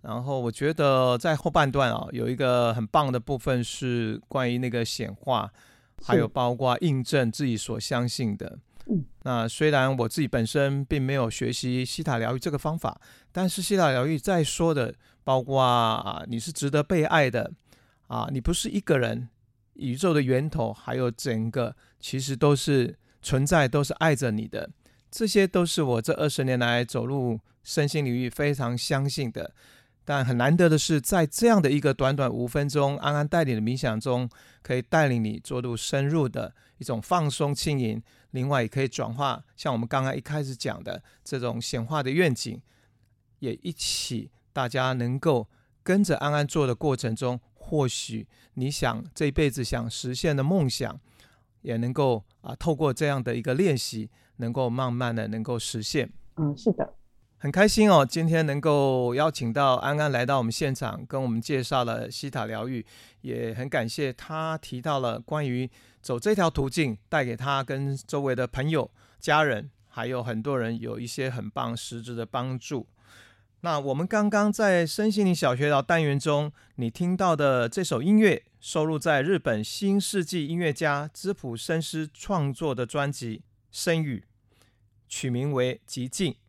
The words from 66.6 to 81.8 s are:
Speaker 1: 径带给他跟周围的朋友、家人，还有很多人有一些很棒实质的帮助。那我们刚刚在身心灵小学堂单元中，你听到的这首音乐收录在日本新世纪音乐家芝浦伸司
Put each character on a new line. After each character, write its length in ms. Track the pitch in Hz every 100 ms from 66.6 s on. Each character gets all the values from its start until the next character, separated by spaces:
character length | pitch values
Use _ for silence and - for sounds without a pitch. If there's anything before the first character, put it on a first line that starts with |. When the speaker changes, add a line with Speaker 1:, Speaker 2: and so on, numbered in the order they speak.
| 135
Speaker 1:
径 300 | 147 143 107 _
带 160 | 156
给 140 | 123 113
他 260 | 131 139
跟 320 | 127 135 139 135
周 260 | - 147
围 120 | 139
的 140 | 127 123
朋 240 | - 139
友、 180 | 160 - _ _ _
家 240 | - 151
人， 260 | 151 110 135 _ _
还 200 | - 117
有 160 | 127
很 180 | 117 110
多 180 | 113 135
人 200 | 113 117
有 200 | 117 113
一 60 | 120
些 240 | - 131
很 180 | 120 104
棒 300 | 131 120 120
实 240 | - 117
质 140 | 113 117
的 100 | 113
帮 320 | 131 127 131
助。 300 | - 139 - _ _ - - _ _ _
那 180 | 175 151
我 140 | 139
们 140 | 135 180
刚 200 | 214 208
刚 240 | 202 208
在 320 | 208 214 180
身 280 | 165 - 214
心 120 | 208
灵 100 | 196
小 220 | 175 147 123
学 140 | 147
堂 160 | 143 135
单 180 | 170
元 160 | 151 139
中， 320 | 156 147 147 - _ -
你 120 | 117
听 260 | - 175 180
到 200 | 190 156
的 340 | 143 127 117
这 140 | 151
首 180 | 180 127
音 160 | 151 214
乐 240 | 214 147 _ _
收 240 | - 165
录 140 | 156 156
在 240 | 165 143
日 160 | 143 185
本 260 | - 110
新 380 | 107 - 196 202
世 240 | 190 196 160
纪 220 | 180 143
音 100 | 170
乐 160 | 170
家 340 | 143 156 143 147
芝 180 | - 185
浦 240 | 202 135 117
伸 240 | -
司 300 | 165